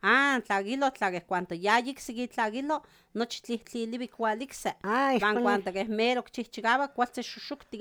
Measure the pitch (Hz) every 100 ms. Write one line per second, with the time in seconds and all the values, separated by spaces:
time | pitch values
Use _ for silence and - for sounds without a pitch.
0 | 196 247 277 262 - 196 196 262 277 269
1 | 202 180 - 180 180 170 190 226 240 277
2 | - 226 247 - 220 220 285 302 - _
3 | _ - 233 - - 233 - 240 226 240
4 | 247 - 226 214 277 - 208 - 190 233
5 | 269 254 202 214 240 202 190 185 220 214
6 | 233 247 - - 226 - 226 254 277 -
7 | 240 - 240 - - 285 - 220